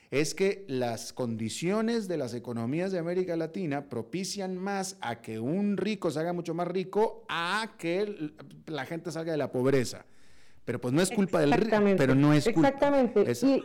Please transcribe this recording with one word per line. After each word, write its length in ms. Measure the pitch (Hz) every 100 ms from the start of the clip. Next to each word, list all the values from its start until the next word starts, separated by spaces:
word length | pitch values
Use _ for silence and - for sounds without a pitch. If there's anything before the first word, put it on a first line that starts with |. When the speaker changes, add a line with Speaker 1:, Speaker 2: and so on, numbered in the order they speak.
| -
Speaker 1:
es 220 | 131 151
que 320 | - 196 190 -
las 460 | 131 120 110 -
condiciones 960 | - 123 110 110 - 170 214 226 233 196
de 100 | 165
las 160 | 127
economías 580 | 120 120 117 117 156 190
de 60 | 190
América 380 | 165 180 180 165
Latina 540 | 160 160 175 143 139
propician 680 | 113 107 175 190 196 190 185
más 400 | 196 196 190 -
a 200 | 117 117
que 180 | - 110
un 380 | 120 185 202 190
rico 320 | 190 214 170
se 100 | 143
haga 140 | 165
mucho 220 | 175 165 165
más 120 | 175
rico 580 | 180 185 202 220 - -
a 460 | 160 170 202 220 -
que 220 | 165 180
el, 340 | 208 202 151 - 147 151 -
la 200 | 151 131
gente 240 | 170 170
salga 220 | 156 165
de 40 | 156
la 140 | 131
pobreza. 560 | 127 131 139 110 104 - - - - - - -
Pero 160 | 120
pues 140 | 127 139
no 60 |
es 80 | 185
culpa 280 | 226 196 180
del 120 | 196
rico, 140 | 233 220
Speaker 2:
Exactamente. 360 | 214 202 190
Speaker 1:
pero 140 | 131 131
no 180 | 147
es 120 | 151 220
culpa. 240 | 226 277
Speaker 2:
Exactamente. 600 | 269 285 277 240 208 196
Speaker 1:
Esa 160 | - 269
Speaker 2:
Y, 160 | 262